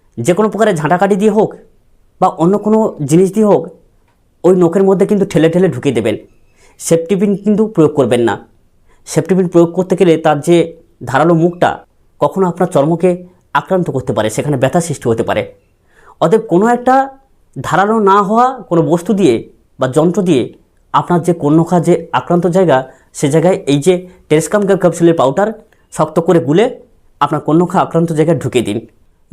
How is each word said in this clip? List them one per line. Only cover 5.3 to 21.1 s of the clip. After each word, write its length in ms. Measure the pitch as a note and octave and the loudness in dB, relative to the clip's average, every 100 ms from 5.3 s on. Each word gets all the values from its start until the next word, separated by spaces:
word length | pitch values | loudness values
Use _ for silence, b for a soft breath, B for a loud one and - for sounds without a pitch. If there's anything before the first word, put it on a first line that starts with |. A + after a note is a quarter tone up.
| D#3 D#3+ | 0 2
ঠেলে 200 | F3 F#3 | 2 0
ঢুকিয়ে 260 | B2 C#3+ | 0 -4
দেবেন। 220 | A#2+ A2 G#2 - _ _ b b b | -2 -2 -4 -10 _ _ b b b
সেফটি 380 | - E3 - G3 | -2 -2 0 -2
পিন 200 | G3+ G3+ | 0 0
কিন্তু 300 | G3+ G#3 A3 | 0 0 0
প্রয়োগ 280 | F3 D3+ | 2 2
করবেন 260 | - A#2+ A#2+ | 2 0 0
না। 260 | A2+ G2+ - _ _ _ _ _ - | 0 -2 -8 _ _ _ _ _ -6
সেফটি 280 | - - | -6 -2
পিন 140 | F#3 F3 | 0 2
প্রয়োগ 240 | E3+ E3+ | 2 2
করতে 240 | E3+ F#3 F3+ | 0 -4 0
গেলে 200 | F#3 D#3 | 2 2
তার 240 | D#3+ D3 | 0 0
যে 360 | D#3 E3+ - - _ _ | 2 0 0 -6 _ _
ধারালো 300 | A#2+ C3 E3 | -4 0 2
মুখটা 500 | E3 F3 F3 B2 - - _ _ _ | 2 0 0 -4 -4 -12 _ _ _
কখনো 300 | D3 F#3+ F3+ | -4 -2 -4
আপনার 200 | E3 F3 | -2 -2
চর্মকে 580 | D3+ D3 E3 F3+ F3 B B _ | 0 0 0 -2 -2 B B _
আক্রান্ত 360 | D3 - F#3 D#3+ | -8 -4 -2 -2
করতে 220 | C3 - | -4 -4
পারে, 180 | A2+ G#2+ | -4 -2
সেখানে 260 | - C#3+ C#3 | -4 -4 -2
ব্যথা 240 | C3 F3 | 0 0
সৃষ্টি 280 | E3 C3+ B2 | -2 -4 -2
হতে 140 | A2+ | -2
পারে। 320 | A#2 G2 - - _ _ b b b b | -2 -4 -4 -12 _ _ b b b b
অতএব 200 | E3 A3 | 0 0
কোনো 260 | A3 E3+ A3+ | 0 0 2
একটা 420 | A#3+ B3 C4+ C4+ - _ _ _ - | 0 2 0 0 -8 _ _ _ -14
ধারালো 400 | - D#3+ G3+ A3+ | -4 -2 0 2
না 220 | G3 G3+ | 2 2
হওয়া 400 | G3 A3+ B3+ C4 | 2 0 0 -2
কোনো 200 | F3+ E3+ | -2 -2
বস্তু 320 | C#3+ E3+ G3+ | 0 -2 -2
দিয়ে 360 | G3+ E3 A2+ - _ _ - | 0 2 0 -4 _ _ -6
বা 80 | C3 | -2
যন্ত্র 340 | D3+ E3+ F3 | 0 0 0
দিয়ে 320 | F3+ C3+ G2 - _ _ _ | 0 0 -2 -8 _ _ _
আপনার 300 | C#3 D3+ | -4 0